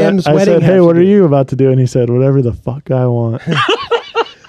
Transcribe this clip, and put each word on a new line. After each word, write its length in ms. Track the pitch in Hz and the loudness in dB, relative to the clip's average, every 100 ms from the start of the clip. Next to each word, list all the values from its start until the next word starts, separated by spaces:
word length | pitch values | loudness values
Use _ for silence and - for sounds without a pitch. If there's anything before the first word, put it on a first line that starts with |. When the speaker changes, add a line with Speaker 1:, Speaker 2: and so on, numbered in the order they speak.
| 202 | 0
Speaker 1:
Bam's 160 | 196 147 | 0 0
Speaker 2:
I 60 | |
Speaker 1:
wedding 200 | 180 202 | 2 2
Speaker 2:
said, 80 | 170 | 2
Speaker 1:
have 80 | - | 2
Speaker 2:
"Hey, 60 | 185 | 4
Speaker 1:
to 60 | |
Speaker 2:
what 80 | 170 | 4
Speaker 1:
do? 80 | 170 | 4
Speaker 2:
are 20 | |
you 220 | 185 208 | 2 4
about 240 | 175 139 135 | 2 2 0
to 80 | 131 | 0
do?" 120 | 135 | 0
And 80 | 131 | 2
he 60 | 127 | 0
said, 220 | 131 120 | 0 0
"Whatever 300 | 123 135 139 | 0 0 0
the 120 | 120 | -2
fuck 400 | - - 135 - | -4 -10 -10 -6
I 140 | 131 127 | -4 -2
want." 340 | 120 117 113 - | -2 -4 -6 -6
<laughs> 60 | 156 - 453 1077 466 - 427 - - | -4 -4 -6 -4 -6 -6 -8 -8 -10